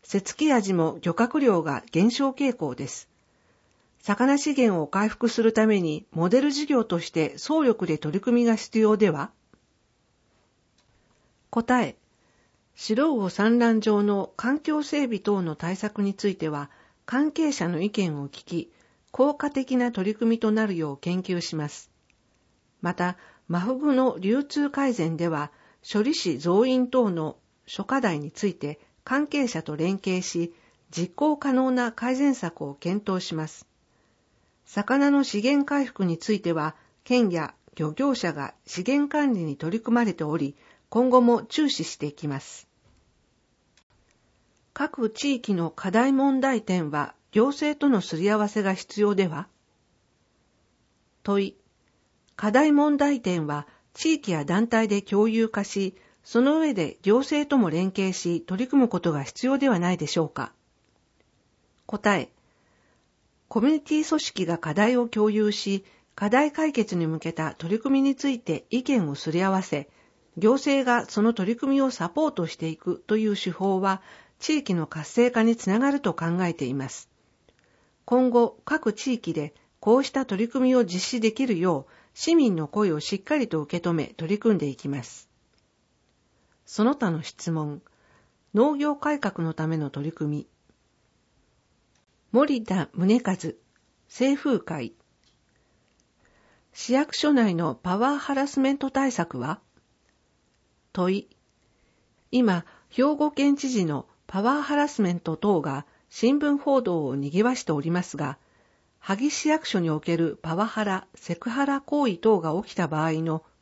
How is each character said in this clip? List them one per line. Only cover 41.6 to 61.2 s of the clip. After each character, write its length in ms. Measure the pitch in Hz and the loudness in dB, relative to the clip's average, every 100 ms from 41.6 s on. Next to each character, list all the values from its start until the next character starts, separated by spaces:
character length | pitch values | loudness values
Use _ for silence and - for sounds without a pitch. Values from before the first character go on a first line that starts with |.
| 294 | 0
視 140 | - | 0
し 140 | 165 - | -8 -6
て 100 | 147 | -8
い 60 | |
き 140 | 143 151 | -6 -6
ま 120 | 139 | -6
す。 280 | - - - _ _ _ _ _ _ _ _ _ _ _ _ _ _ _ _ _ _ _ _ | -10 -20 -20 _ _ _ _ _ _ _ _ _ _ _ _ _ _ _ _ _ _ _ _
各 360 | - 294 - 220 | -8 -8 -4 -4
地 260 | 220 285 262 | -2 -2 -2
域 180 | 240 | -2
の 160 | 185 165 | -2 -2
課 220 | - 196 | -4 0
題 220 | 202 262 | 2 4
問 260 | 269 277 269 | 4 4 2
題 220 | 269 240 | 2 0
点 280 | 208 180 151 | 0 -2 0
は 260 | 147 143 - _ | -4 -6 -10 _
行 160 | 214 247 | 2 2
政 320 | 277 302 294 | 2 -4 0
と 100 | 285 | 2
の 120 | 226 | 2
す 160 | - 160 | 0 -2
り 120 | 196 | 0
合 80 | 214 | 2
わ 100 | 208 | 0
せ 160 | 214 | 0
が 100 | 196 | -2
必 280 | 185 - - | -4 -6 0
要 120 | 208 | 2
で 140 | 190 185 | 2 0
は？ 200 | 156 - _ _ _ _ _ _ _ _ _ _ _ _ _ _ _ _ _ | -2 -12 _ _ _ _ _ _ _ _ _ _ _ _ _ _ _ _ _
問 220 | - 202 196 | -2 0 -2
い。 120 | - _ _ _ _ _ _ _ - | -6 _ _ _ _ _ _ _ -6
課 160 | 214 | 2
題 200 | 226 302 | 4 6
問 260 | 294 302 285 | 6 4 4
題 240 | 285 277 | 2 0
点 240 | 196 175 151 | 0 -2 -2
は 220 | 147 147 _ _ | -6 -8 _ _
地 220 | - 330 302 | -4 0 0
域 160 | 220 | 0
や 140 | 165 147 | -4 0
団 220 | 185 233 | 0 2
体 200 | 226 220 | 2 2
で 140 | 202 | -2
共 260 | 202 202 226 | 0 2 2
有 220 | 220 226 | 2 0
化 140 | 214 | -2
し、 320 | 202 196 190 - _ _ | -4 -4 -4 -6 _ _
そ 180 | - 226 | -2 2
の 180 | 262 311 | 4 4
上 140 | 311 | 2
で 240 | 214 156 - | 0 -4 -2
行 180 | 190 226 | 2 2
政 300 | 269 294 294 | 2 -2 2
と 80 | 277 | 2
も 120 | 190 | 2
連 220 | 156 190 185 | 2 -2 0
携 180 | 190 | -2
し 280 | 185 175 170 | -2 -2 -4
取 240 | - 185 254 | -4 -6 2
り 20 | |
組 140 | 277 | 4
む 40 | 247 | 4
こ 100 | 180 | 2
と 120 | 175 | -2
が 120 | 151 | -2
必 220 | 139 - 247 | -6 -4 -2
要 120 | 277 | 2
で 120 | 269 | 2
は 100 | 190 | 2
な 120 | 175 | 0
い 60 | 180 | 0
で 100 | 147 | -2
し 100 | - | -2
ょ 80 | 151 | -2
う 40 | |
か。 240 | - 131 _ _ _ _ _ _ _ | -4 -10 _ _ _ _ _ _ _